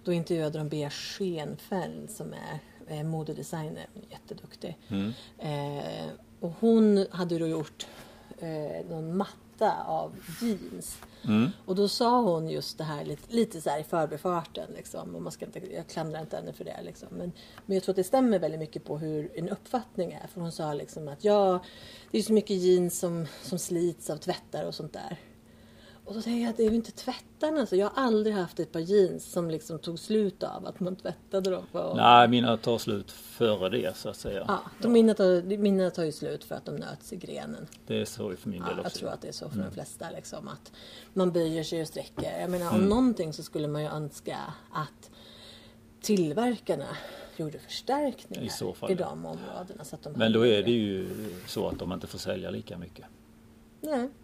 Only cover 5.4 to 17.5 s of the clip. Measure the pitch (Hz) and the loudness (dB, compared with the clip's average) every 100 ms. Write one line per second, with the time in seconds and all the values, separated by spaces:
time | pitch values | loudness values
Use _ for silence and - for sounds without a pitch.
5.4 | 156 147 143 143 - - 160 156 - - | -8 -6 -6 -6 -8 -8 -10 -12 -18 -10
6.4 | 170 160 226 226 214 202 190 175 175 165 | -10 2 6 8 8 8 4 0 0 0
7.4 | 165 160 151 - - - - - - - | 0 -2 -4 -10 -16 -16 -20 -20 -20 -12
8.4 | 165 156 151 165 175 165 160 180 196 - | -8 -6 -6 -6 -6 -6 -4 -2 -2 -6
9.4 | - - 214 175 - 160 156 196 190 165 | -20 0 2 2 -2 -2 -4 -8 -14 -4
10.4 | 233 196 - 180 - - - - - 107 | -2 -2 -4 -12 -12 -14 -16 -10 2 4
11.4 | 123 - - 190 202 - 240 247 226 165 | 4 0 -6 0 2 4 4 6 4 2
12.4 | 160 151 - - 156 147 156 147 - 233 | 0 -4 -6 -8 -6 -6 -6 -8 -2 0
13.4 | 226 170 156 147 151 175 156 151 185 175 | 0 0 -2 -2 -2 0 0 -2 -2 -2
14.4 | 156 - 82 165 - 165 165 170 165 156 | -2 -10 -12 -12 -12 -12 -10 -8 -10 -10
15.4 | 180 156 190 170 165 - 160 156 156 - | -12 -12 -12 -12 -10 -6 -6 -6 -8 -8
16.4 | 170 156 - - 170 175 - 180 175 - | -8 -10 -12 -10 -12 -14 -14 -10 -10 -10
17.4 | - | -18